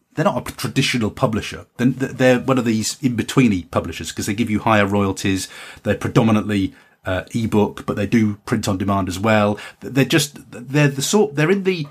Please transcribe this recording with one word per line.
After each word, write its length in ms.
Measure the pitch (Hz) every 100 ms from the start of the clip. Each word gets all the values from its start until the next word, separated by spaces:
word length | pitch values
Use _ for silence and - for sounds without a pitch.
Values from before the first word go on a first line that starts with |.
| _
they're 100 | -
not 260 | 202 147 -
a 20 | -
traditional 540 | 120 135 139 123 104
publisher. 560 | - 117 104 - 78 - -
They're, 100 | 123
they're 540 | 127 131 - 127 123
one 180 | - 127
of 60 |
these 320 | 117 110 104 -
in-betweeny 680 | 139 113 117 - 123 92 -
publishers 420 | 110 90 80 82
'cause 140 | - 104
they 80 |
give 160 | 107 107
you 100 | 104
higher 260 | 117 107 101
royalties. 600 | 101 98 95 104 95 - - - -
They're 120 | 107
predominantly, 800 | 101 - 139 113 107 101 104 92 - _ _
uh, 200 | - 92 -
ebook, 520 | 113 110 107 101 - -
but 100 | 98
they 100 | 101
do 300 | 117 107 104 -
print 200 | 110 107
on 120 | 95
demand 300 | 98 98 92
as 100 | 87
well. 400 | 113 107 104 104 - -
They're 240 | 113 123
just, 340 | 135 160 - - -
they're 380 | 104 127 143 143
the 140 | 139
sort, 320 | - 208 208
they're 160 | 143 156
in 140 | 202
the, 220 | 185 180 143